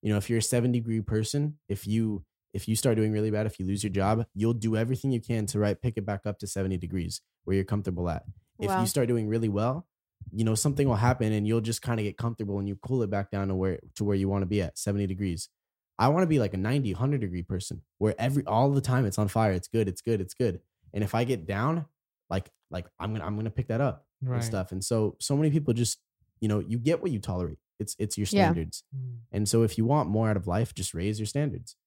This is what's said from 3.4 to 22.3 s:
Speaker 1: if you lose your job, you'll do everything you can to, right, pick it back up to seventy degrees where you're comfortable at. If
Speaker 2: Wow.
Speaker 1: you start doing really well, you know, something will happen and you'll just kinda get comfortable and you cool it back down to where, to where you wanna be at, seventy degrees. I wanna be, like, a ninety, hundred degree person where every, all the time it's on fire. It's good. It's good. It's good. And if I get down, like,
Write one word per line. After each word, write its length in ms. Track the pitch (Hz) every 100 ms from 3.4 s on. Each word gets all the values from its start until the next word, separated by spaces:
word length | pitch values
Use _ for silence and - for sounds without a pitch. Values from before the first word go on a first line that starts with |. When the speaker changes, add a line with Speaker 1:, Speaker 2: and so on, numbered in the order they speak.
| 107
Speaker 1:
if 140 | -
you 60 | 95
lose 180 | 101
your 80 | 107
job, 340 | 98 98 113 117
you'll 200 | 95 110
do 220 | 117 110 110
everything 360 | 113 131 139
you 100 | 123
can 240 | - 117 104
to, 120 | 104
right, 200 | 104 98
pick 180 | 123 110
it 80 | 101
back 200 | 101 104
up 140 | 101
to 80 | 95
seventy 300 | - 95 95
degrees 440 | 87 92 85 - _ _
where 120 | - 98
you're 80 | 92
comfortable 440 | 101 98 87 87
at. 140 | 80 - - _ _
If 100 | 196
Speaker 2:
Wow. 120 | 190
Speaker 1:
you 60 | 196
start 200 | 151 120
doing 200 | 120 107
really 220 | 113 113
well, 380 | 101 113 143 - _ _ _ -
you 120 | 101
know, 120 | 113 110
something 320 | 151 143 139
will 80 | 107
happen 360 | 120 127 110
and 160 | 107 104
you'll 140 | 113
just 200 | 110 113
kinda 180 | - 117
get 160 | 104 -
comfortable 400 | 117 113 104 101
and 80 | 98
you 80 | 98
cool 280 | - 131
it 60 | 107
back 200 | 101 98
down 200 | 98 98
to 60 | 92
where, 240 | 95 87 - -
to 80 |
where 120 | 104 101
you 120 | 98
wanna 200 | 98 92
be 140 | 104
at, 160 | 85 -
seventy 260 | - 101 101
degrees. 420 | 95 98 82 - _ _ _ _ -
I 80 | 117
wanna 200 | 160 180
be, 120 | 156
like, 140 | 104
a 40 | 95
ninety, 360 | 101 143 120
hundred 280 | 87 131 143
degree 220 | 104 87
person 380 | 85 92 - - - _
where 160 | 107 -
every, 280 | 120 139 -
all 260 | 107 135
the 100 | 139
time 240 | 131 123 113
it's 120 | 95
on 80 | 104
fire. 240 | 113 110
It's 160 | 92 -
good. 200 | 113 101
It's 120 | 87
good. 180 | - 110
It's 120 | 92
good. 280 | - 120 85 _ _ -
And 100 | -
if 100 | 104
I 120 | 113 123
get 200 | 120 82
down, 400 | 98 131 165 151 _ _ _
like, 200 | _